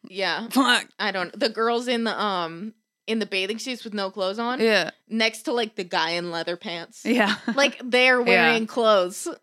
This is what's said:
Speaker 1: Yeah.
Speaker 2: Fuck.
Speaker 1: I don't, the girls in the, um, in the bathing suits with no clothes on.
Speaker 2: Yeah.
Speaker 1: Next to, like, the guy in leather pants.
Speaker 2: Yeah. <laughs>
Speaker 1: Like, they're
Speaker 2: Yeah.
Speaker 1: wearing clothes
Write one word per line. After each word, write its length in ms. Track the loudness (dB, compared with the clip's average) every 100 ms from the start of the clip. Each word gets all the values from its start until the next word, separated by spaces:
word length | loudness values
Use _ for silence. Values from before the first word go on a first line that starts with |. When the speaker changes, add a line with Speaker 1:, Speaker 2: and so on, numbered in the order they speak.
| -12
Speaker 1:
Yeah. 400 | -4 -2 -2 -2
Speaker 2:
Fuck. 360 | 2 4 2 0 -6
Speaker 1:
I 120 | -4
don't, 280 | -2 -6 -2
the 100 | -4
girls 400 | 0 0 0 0
in 160 | -2
the, 140 | -2 -2
um, 540 | -2 -2 -4 -8 -14 _ _ _ -6
in 120 | -4
the 80 | -2
bathing 320 | -4 -2 -6
suits 240 | -8 -10
with 100 | -8
no 160 | -6 -6
clothes 280 | -4 -4 -2
on. 220 | -4 0
Speaker 2:
Yeah. 300 | 2 2 0 _ _
Speaker 1:
Next 340 | -2 -2 -2
to, 80 | -4
like, 240 | -2 -2 -6
the 80 |
guy 260 | -4 -2 0
in 200 | -2 -4
leather 260 | -4 -4 -6
pants. 460 | -8 -10 -12 -8
Speaker 2:
Yeah. 300 | -2 2 2 0 -2
<laughs> 80 |
Speaker 1:
Like, 260 | 2 0 0
they're 360 | 0 4 6 4
Speaker 2:
Yeah. 60 | 4
Speaker 1:
wearing 400 | 6 6 2 0
clothes 600 | 0 4 4 2 -4 -10 -12